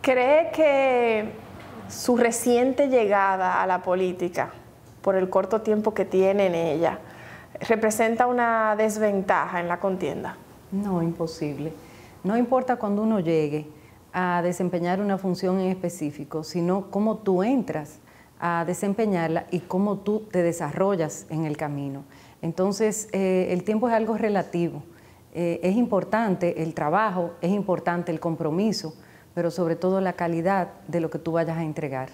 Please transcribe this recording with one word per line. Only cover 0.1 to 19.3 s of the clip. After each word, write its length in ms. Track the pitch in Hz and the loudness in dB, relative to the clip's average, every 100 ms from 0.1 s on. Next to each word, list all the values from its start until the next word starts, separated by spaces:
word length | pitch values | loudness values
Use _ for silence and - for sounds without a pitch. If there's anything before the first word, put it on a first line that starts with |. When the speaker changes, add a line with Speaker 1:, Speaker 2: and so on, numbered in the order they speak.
Speaker 1:
¿Cree 380 | 254 247 302 330 | 4 6 6 4
que 720 | 311 311 277 269 247 240 220 214 - - - - - - | 4 4 6 4 4 4 2 -2 -10 -16 -18 -16 -16 -14
su 260 | - - 240 | -6 2 4
reciente 720 | 233 226 247 240 254 262 285 | 4 2 2 4 4 2 4
llegada 760 | 254 214 202 196 190 185 175 | 4 4 4 4 2 2 2
a 20 | 185 | 2
la 160 | 180 | 0
política, 720 | 180 185 185 180 175 175 127 - - - - - | 0 0 0 -2 -4 -4 -6 -8 -20 -20 -20 -4
por 140 | 196 190 | 0 2
el 120 | 185 | 2
corto 340 | 190 190 220 | 0 2 -2
tiempo 340 | 214 214 214 214 | 2 0 0 0
que 100 | 185 | 0
tiene 400 | 190 190 196 190 | 2 4 4 2
en 80 | |
ella, 460 | 170 165 147 165 - - - - - - - - | 2 0 2 0 -2 -12 -18 -18 -18 -18 -12 -2
representa 600 | 220 220 214 226 226 247 | 0 2 2 2 2 2
una 480 | 247 233 226 220 214 | 2 2 2 2 2
desventaja 840 | 220 214 214 196 190 180 151 180 | 0 2 0 0 2 0 0 -2
en 80 | 170 | -2
la 120 | 175 | -2
contienda? 580 | 196 185 147 147 - - - - - | -2 -2 -4 -4 -8 -12 -18 -20 -8
Speaker 2:
No, 300 | 196 202 180 | -4 -2 0
imposible. 720 | 165 165 165 - 151 139 151 - - - - - | 0 -2 -6 -4 -6 -6 -8 -10 -18 -20 -20 -8
No 140 | 185 226 | -2 0
importa 380 | 240 254 254 240 | 2 2 2 -2
cuando 260 | 208 202 | 0 0
uno 200 | 220 220 | 2 0
llegue 440 | 165 165 151 151 151 - - - - | 2 2 2 -2 -6 -16 -20 -20 -8
a 300 | 180 180 175 | -4 0 2
desempeñar 580 | 175 170 180 175 175 185 | 0 0 -2 0 0 0
una 160 | 208 190 | 0 0
función 420 | 190 180 185 190 | -2 -2 0 0
en 120 | 185 | 0
específico, 720 | 185 175 175 151 147 147 160 | -2 -4 -4 -6 -6 -8 -8
sino 480 | 151 180 170 190 190 | -6 -2 0 0 -2
cómo 260 | 196 220 214 | -2 0 0
tú 240 | 208 180 | 0 2
entras 560 | 220 269 170 156 147 - - - - - | 2 0 0 -6 -8 -16 -20 -20 -20 -6
a 260 | 175 170 170 | -2 -2 -2
desempeñarla 800 | 180 202 196 220 185 165 | -2 -2 0 0 0 0